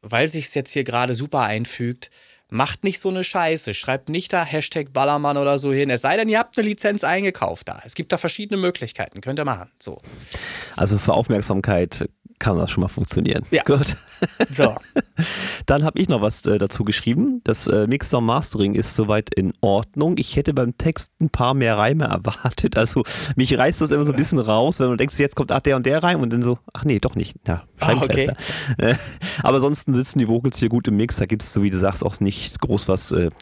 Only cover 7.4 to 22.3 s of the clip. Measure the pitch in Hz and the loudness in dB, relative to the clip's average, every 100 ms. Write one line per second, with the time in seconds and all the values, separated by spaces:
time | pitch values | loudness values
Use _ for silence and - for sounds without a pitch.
7.4 | 90 85 - - - - 156 165 170 - | -4 -4 -10 -14 -12 -10 -4 -2 -2 -2
8.4 | 208 202 180 175 120 - - 104 110 143 | -2 0 0 -2 -8 -8 -8 -8 -6 -4
9.4 | 147 110 90 _ - - - - - - | -2 -4 -8 _ -12 -12 -16 -18 -12 -10
10.4 | - - - - 98 101 - - 117 107 | -8 -10 -10 0 2 2 2 2 2 0
11.4 | 104 98 98 92 87 - - _ - _ | 0 0 2 2 2 -2 -8 _ -20 _
12.4 | - 90 85 - 92 - - - - - | 0 2 0 0 -2 -2 -2 0 0 0
13.4 | - 156 - 139 147 - - - 175 - | 0 0 4 2 2 -4 -10 -6 -6 -2
14.4 | - 139 135 104 - - - - 165 - | -2 2 2 2 -6 -4 -4 -4 -4 -2
15.4 | 190 - - 139 156 - 190 131 101 - | -6 -8 0 2 2 0 2 2 2 0
16.4 | - 104 98 - 101 107 - 123 262 254 | 0 0 0 -2 -2 0 0 2 0 0
17.4 | - 113 - 123 107 135 - 127 113 123 | -2 -2 2 2 2 0 0 0 2 0
18.4 | - 107 101 104 110 - 107 107 107 - | 0 0 2 2 -2 0 2 2 0 0
19.4 | 95 - - 98 113 - 151 180 - 143 | -2 0 2 2 0 -2 0 0 0 -2
20.4 | 139 139 123 - 165 160 - _ 135 - | 0 0 0 0 -2 -2 -6 _ -2 2
21.4 | 123 135 120 107 107 151 135 95 - | 2 4 2 4 4 2 0 0 -2